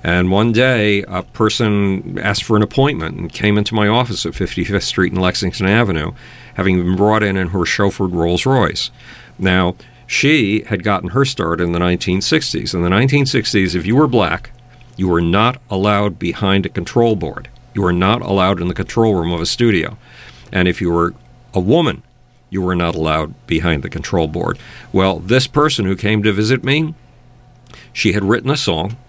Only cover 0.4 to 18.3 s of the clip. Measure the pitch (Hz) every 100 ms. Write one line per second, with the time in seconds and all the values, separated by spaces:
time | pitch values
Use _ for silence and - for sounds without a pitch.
0.4 | 117 110 131 120 104 101 98 92 - -
1.4 | 110 - 113 101 101 95 95 95 104 101
2.4 | - 107 104 - 139 139 80 92 85 -
3.4 | 104 104 101 110 104 113 120 101 82 -
4.4 | 92 - 90 98 - - 92 92 92 -
5.4 | 92 - 95 110 110 78 76 - - -
6.4 | - - 95 92 87 92 104 107 104 95
7.4 | 90 92 85 - 101 - 95 87 85 90
8.4 | 131 135 90 - - - - - - -
9.4 | 95 92 90 - - - - - 139 156
10.4 | 104 107 - 98 101 98 87 107 135 -
11.4 | 82 82 87 85 90 87 - 92 - 160
12.4 | - - - 90 87 98 131 143 135 127
13.4 | - 104 92 87 85 123 151 117 85 82
14.4 | - - - - - - 92 85 85 95
15.4 | 117 127 - 95 104 101 104 87 - -
16.4 | 101 98 90 - 87 123 117 107 80 -
17.4 | - - - - 92 87 95 120 -